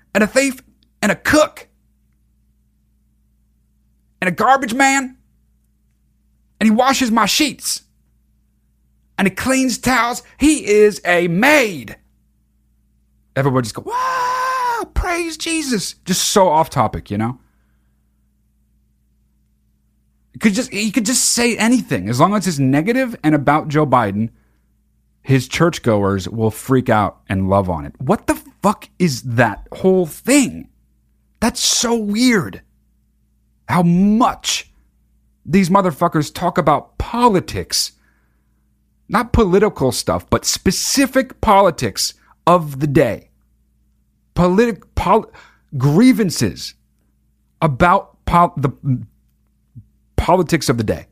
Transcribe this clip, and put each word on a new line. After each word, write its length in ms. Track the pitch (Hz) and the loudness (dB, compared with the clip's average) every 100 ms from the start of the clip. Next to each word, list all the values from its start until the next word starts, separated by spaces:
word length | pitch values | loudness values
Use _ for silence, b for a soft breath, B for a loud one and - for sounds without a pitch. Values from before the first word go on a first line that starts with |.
| b | b
and 100 | 202 | -2
a 40 | 214 | 0
thief 340 | 262 277 254 - _ _ - | 0 0 -2 -14 _ _ -6
and 120 | 208 | -4
a 20 | |
cook 540 | 175 - 302 - - - _ _ _ _ _ _ _ _ _ _ _ _ _ _ _ _ _ _ _ _ _ _ _ _ - | -2 2 2 2 -2 -20 _ _ _ _ _ _ _ _ _ _ _ _ _ _ _ _ _ _ _ _ _ _ _ _ -6
and 80 | 185 | -4
a 40 | |
garbage 420 | 170 220 269 262 | 0 2 2 0
man. 420 | 240 269 269 254 - _ _ _ _ _ _ _ _ _ _ _ _ _ - | 0 2 2 -2 -12 _ _ _ _ _ _ _ _ _ _ _ _ _ -2
And 80 | 214 | 0
he 20 | |
washes 400 | 214 262 262 254 | 2 2 2 0
my 160 | 226 202 | 0 0
sheets. 560 | - - - - - _ _ _ _ _ _ _ _ _ _ _ _ _ - | 0 -2 -4 -8 -8 _ _ _ _ _ _ _ _ _ _ _ _ _ -4
And 120 | 190 | -4
he 60 | |
cleans 440 | 190 247 262 262 202 | -2 -2 0 0 -2
towels. 460 | 240 254 233 240 b b | -2 0 0 -4 b b
He 300 | 294 285 - | 2 2 2
is 340 | 208 214 - | 4 4 2
a 240 | - 175 175 | 0 0 2
maid. 680 | 170 262 302 226 156 104 - _ _ _ _ _ _ _ _ _ _ _ _ _ - | 2 2 2 2 -4 -14 -18 _ _ _ _ _ _ _ _ _ _ _ _ _ -2
Everybody 280 | 139 127 | 0 0
just 100 | 113 | -2
go, 80 | - | -8
"Wow, 1080 | 349 494 508 508 494 508 523 523 494 466 392 | -8 -6 -4 -4 -4 -4 -6 -4 -4 -6 -6
praise 420 | - 359 349 339 320 | -6 -4 -4 -6 -8
Jesus." 580 | 330 320 277 226 - - | -6 -6 -4 -6 -6 -10
Just 240 | - 185 - | -6 -4 0
so 200 | 208 185 | 2 4
off 200 | 156 160 | 2 0
topic, 420 | - 110 85 - | 0 -2 -4 -8
you 60 | 101 | -6
know? 220 | 113 127 _ _ _ _ _ _ _ _ _ _ _ _ _ _ _ _ _ _ _ _ _ _ _ _ _ _ _ _ _ | -6 -8 _ _ _ _ _ _ _ _ _ _ _ _ _ _ _ _ _ _ _ _ _ _ _ _ _ _ _ _ _
You 60 | - | -2
could 140 | 220 | 0
just, 180 | 196 254 | 0 -4
you 180 | 190 220 | -4 -4
could 160 | 254 202 | -2 -2
just 240 | 247 - | 0 0
say 260 | - 240 220 | 0 0 0
anything. 520 | 220 247 - 113 92 | 2 2 0 -4 -2
As 100 | 120 | 2
long 160 | 170 | 2
as 140 | 208 175 | 2 -2
it's 100 | 143 | 0
negative 580 | 135 143 170 247 262 233 | 0 2 0 -2 -2 -4
and 120 | 156 | 0
about 340 | 151 135 151 143 | 0 2 0 0
Joe 180 | 147 147 | -2 2
Biden, 440 | 131 107 101 113 _ _ _ _ _ _ _ _ _ | 2 0 -2 -6 _ _ _ _ _ _ _ _ _
his 240 | - 135 127 | 0 0 0
churchgoers 840 | - 170 160 123 104 98 98 92 | 0 0 0 -2 0 0 -2 -4
will 220 | 113 110 | -4 -4
freak 380 | - - 131 123 | -4 -2 0 2
out 320 | 107 98 - - | 0 0 -4 -6
and 200 | 98 95 | -2 0
love 220 | 98 90 | 0 0
on 140 | 82 | -4
it. 100 | 71 - | -10 -8
What 260 | 131 208 - | -4 -2 -2
the 160 | 302 - _ | -6 -6 _
fuck 260 | 196 202 - - | -4 -4 -6 -4
is 240 | 175 120 | -2 -2
that 440 | 127 117 117 98 - | -4 0 0 0 -12
whole 340 | - 190 185 170 | -2 2 2 0
thing? 600 | - - 285 208 82 - _ _ _ _ _ _ - | -4 0 2 2 -4 -16 _ _ _ _ _ _ -4
That's 200 | - - | -4 -2
so 340 | - - 240 | -2 -2 -2
weird. 680 | 233 208 208 254 220 110 87 _ _ _ _ _ _ _ _ _ _ - | -2 -2 0 2 2 0 -8 _ _ _ _ _ _ _ _ _ _ -4
How 140 | 170 | 0
much 920 | 175 175 202 220 226 - - - - _ _ _ _ _ _ _ | 2 4 4 2 2 -2 -6 -8 -8 _ _ _ _ _ _ _
these 240 | - 180 180 | -2 2 4
motherfuckers 640 | 196 180 143 170 160 147 | 2 2 0 -2 0 -4
talk 240 | - 175 180 | -4 -4 0
about 400 | 160 139 - - | 0 0 -2 -10
politics. 920 | - 233 247 185 - 101 82 - - _ _ _ _ _ _ _ _ _ _ _ - | -8 2 2 2 -2 -8 -6 -4 -6 _ _ _ _ _ _ _ _ _ _ _ -6
Not 240 | 196 233 | -4 0
political 600 | - 202 185 208 - 131 | 2 2 4 2 0 -2
stuff, 380 | - - 87 - | -2 -4 -4 -2
but 140 | 120 | -4
specific 960 | - - - 185 - - 262 269 262 - | -2 -4 -2 -2 -2 0 0 0 -2 -2
politics 720 | 220 196 196 - 113 - - - b b - | 2 4 4 2 -4 -4 -8 -8 b b 2
of 340 | 180 151 135 | 2 0 -6
the 60 | 151 | 0
day. 440 | 139 123 90 - _ _ _ _ _ _ _ _ _ _ | 2 2 -2 -12 _ _ _ _ _ _ _ _ _ _
Politic-, 600 | - 180 185 240 190 _ | -2 0 2 0 -2 _
pol-, 360 | - 175 220 - b b b b 139 | -4 0 0 0 b b b b -2
grievances 1000 | 139 156 254 214 196 - 101 - - - _ _ _ _ _ _ _ - | 0 4 4 4 0 -2 -4 -4 -14 -18 _ _ _ _ _ _ _ -4
about 640 | 160 123 175 196 - _ | -2 2 2 2 -2 _
pol-, 300 | - 175 175 156 | 0 2 2 0
the 140 | 135 - 143 123 110 _ _ _ _ _ _ - - _ _ - | -6 -4 -4 -4 -6 _ _ _ _ _ _ -20 -20 _ _ -6
politics 520 | - 180 156 165 - | 0 0 2 -2 0
of 100 | 120 | -2
the 60 | |
day. 220 | 107 82 - | -2 -4 -8